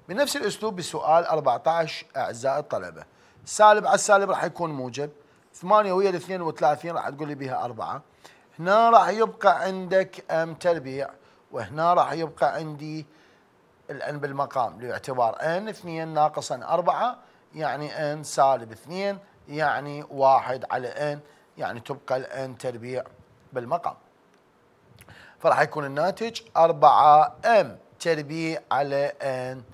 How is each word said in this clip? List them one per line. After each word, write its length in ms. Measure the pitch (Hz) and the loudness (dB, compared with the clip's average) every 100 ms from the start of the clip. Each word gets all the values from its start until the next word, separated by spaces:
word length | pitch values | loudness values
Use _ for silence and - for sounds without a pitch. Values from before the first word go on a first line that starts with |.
| - | -8
بنفس 260 | 196 285 285 | -2 -2 -2
الأسلوب 400 | 220 - 214 185 | -4 -4 -6 -6
بسؤال 500 | 160 156 - 165 170 | -8 -4 2 4 4
أربعتاش، 800 | 160 139 120 165 170 160 - - 135 | 0 0 0 0 0 -2 -6 -10 -8
أعزائي 420 | 95 113 135 143 | -6 -4 -2 -2
الطلبة، 440 | - 107 90 78 - _ _ _ - | -4 -6 -6 -14 -20 _ _ _ -6
سالب 420 | - 214 208 180 | 6 8 8 4
على 80 | 185 | 2
السالب 340 | - 202 196 | 6 4 4
راح 140 | - | -2
يكون 300 | 147 - 165 | -4 -4 -6
موجب، 360 | 143 127 120 147 - _ _ _ | -6 -8 -8 -8 -10 _ _ _
ثمانية 400 | - 180 214 202 | -8 2 4 4
ويا 160 | 185 196 | 2 0
الاثنين 320 | 180 - 185 | 0 -6 -6
وثلاثين 540 | 165 - 156 147 170 165 | -6 0 2 0 -4 -6
راح 140 | - | -6
تقول 180 | 139 151 | -8 -8
لي 80 | 139 | -8
بيها 300 | 135 120 120 | -8 -6 -6
أربعة. 360 | 110 82 131 - _ - _ _ - | -8 -8 -10 -12 _ -20 _ _ -6
هنا 300 | 170 208 233 | 2 4 8
راح 200 | 226 175 | 6 6
يبقى 520 | 214 220 - 196 165 | 2 -2 2 2 4
عندك 680 | 180 190 185 190 190 - - | 0 -6 -2 0 0 -6 -4
ام 220 | 160 165 156 | -4 -4 -4
تربيع، 540 | 180 165 131 135 135 - _ _ _ | -2 -2 -4 -8 -8 -12 _ _ _
وهنا 420 | 127 104 147 170 | -10 -8 0 2
راح 180 | 175 135 | 4 2
يبقى 420 | 151 156 - 151 147 | -2 -6 -2 -2 -2
عندي 500 | 160 147 151 156 151 _ _ _ _ _ _ _ - | -8 -12 -12 -12 -14 _ _ _ _ _ _ _ -16
الان 300 | - - 147 | -10 -10 -8
بالمقام، 580 | 139 139 135 135 113 87 | -6 -6 -4 -2 -4 -6
باعتبار 640 | 120 - - 127 117 - | -10 -8 -6 0 0 0
ان 260 | 156 175 214 | -4 -4 -6
اثنين 400 | 196 175 165 160 | -12 -10 -8 -4
ناقصا 560 | 156 151 151 - 135 | 0 0 0 -8 -8
أربعة 540 | - 170 175 151 226 247 _ _ _ 151 | -2 -2 0 0 -2 -6 _ _ _ -8
يعني 580 | 147 135 147 120 147 | -6 -6 -8 -6 -6
ان 100 | 156 | -6
سالب 480 | 147 - 139 131 113 | -4 2 4 2 -4
اثنين، 480 | 110 143 185 202 196 - _ - | -18 -12 -6 -6 -6 -12 _ -10
يعني 560 | 147 151 120 147 147 | -2 -2 -2 -6 -12
واحد 640 | - 135 135 131 123 131 - | -10 2 4 4 2 -6 -4
على 160 | 120 123 | -6 -4
ان، 320 | 120 147 147 - _ _ - | -4 -4 -6 -12 _ _ -10
يعني 220 | 117 117 | -8 -8
تبقى 380 | 113 135 - 131 | -10 -10 -4 -6
الان 400 | 127 135 131 123 | -6 -10 -10 -8
تربيع 460 | 131 117 120 127 - - _ _ _ | -10 -8 -8 -10 -10 -16 _ _ _
بالمقام. 420 | 127 120 170 160 - _ _ _ _ _ _ _ _ _ - - - - _ | -10 -6 -4 -6 -10 _ _ _ _ _ _ _ _ _ -20 -20 -20 -20 _
فراح 220 | 165 135 | 2 2
يكون 240 | 151 156 139 | 2 -2 -6
الناتج 560 | 139 175 233 226 226 - - | -2 -2 -2 -6 -8 -2 4
أربعة 800 | 165 151 147 110 147 151 151 - 226 | 4 6 6 8 8 8 6 0 2
ام 340 | 220 143 98 _ - | 4 2 -4 _ -6
تربيع 600 | 170 156 143 160 160 165 - | -2 -2 -4 -6 -4 -6 -4
على 420 | 156 143 139 143 - | -2 0 0 -2 -4
ان 420 | 135 127 127 131 113 | -6 -6 -6 -10 -16